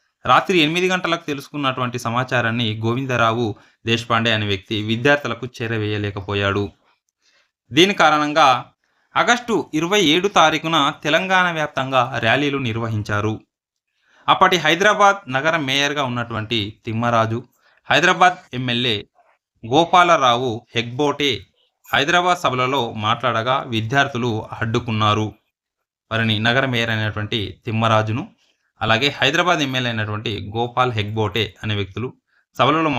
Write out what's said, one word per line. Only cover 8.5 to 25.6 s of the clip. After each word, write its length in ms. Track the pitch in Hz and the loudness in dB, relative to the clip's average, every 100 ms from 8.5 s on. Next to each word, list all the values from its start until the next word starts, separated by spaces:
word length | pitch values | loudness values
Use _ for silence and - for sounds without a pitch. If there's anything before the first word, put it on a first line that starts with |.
| 123 - _ _ _ _ - | 2 -2 _ _ _ _ -2
ఆగస్టు 380 | 180 240 240 196 - 151 | 0 0 0 -2 -2 -2
ఇరవై 220 | 170 208 160 | 0 2 4
ఏడు 140 | 170 196 196 | 2 2 4
తారీఖున 420 | 160 151 160 165 139 151 | 4 2 0 0 0 -2
తెలంగాణ 440 | 156 160 185 185 180 160 | 0 0 2 0 0 -2
వ్యాప్తంగా 440 | 151 - 131 131 123 131 | -4 -4 -2 0 0 0
ర్యాలీలు 360 | 113 131 147 139 123 | 0 2 0 -2 -4
నిర్వహించారు. 680 | 110 113 110 104 104 104 110 _ _ _ _ _ _ _ _ - | -4 -4 -4 -2 -2 -2 -4 _ _ _ _ _ _ _ _ 0
అప్పటి 300 | 160 185 180 156 | 4 4 4 2
హైదరాబాద్ 540 | 170 208 196 202 196 131 131 | 4 4 6 4 4 -2 -2
నగర 200 | 156 165 135 | 0 -2 0
మేయర్గా 360 | 139 143 147 131 | 0 0 -2 -4
ఉన్నటువంటి 500 | 120 117 110 104 117 101 - - | -4 -4 -6 -2 -2 -4 -8 -6
తిమ్మరాజు, 540 | 110 120 117 110 113 - _ _ _ - | -2 0 2 2 -2 -8 _ _ _ -2
హైదరాబాద్ 500 | 135 180 175 180 180 - 123 | 2 2 4 4 2 -10 -6
ఎమ్మెల్యే 380 | 127 120 123 104 - _ _ _ _ _ | -4 -2 0 -2 -6 _ _ _ _ _
గోపాలరావు 880 | 110 143 170 180 175 160 127 120 127 110 - 120 | -2 0 4 4 6 4 4 2 0 -6 -6 -6
హెగ్బోటే 560 | 120 123 147 135 143 101 87 _ _ _ - | -4 -2 -2 0 -2 -4 -8 _ _ _ -4
హైదరాబాద్ 540 | 127 143 175 180 175 | -2 2 2 2 0
సభలలో 400 | 147 127 127 139 117 107 107 | 0 -2 -2 -2 -4 -4 -2
మాట్లాడగా 520 | 120 127 113 117 135 143 | -2 -2 -2 -2 -2 -2
విద్యార్థులు 580 | 113 110 139 131 120 120 107 - - | -4 -2 0 0 -2 -4 -4 -8 -8
అడ్డుకున్నారు. 680 | 110 117 117 107 107 107 107 - _ _ | -4 -4 -2 -2 0 0 -2 -8 _ _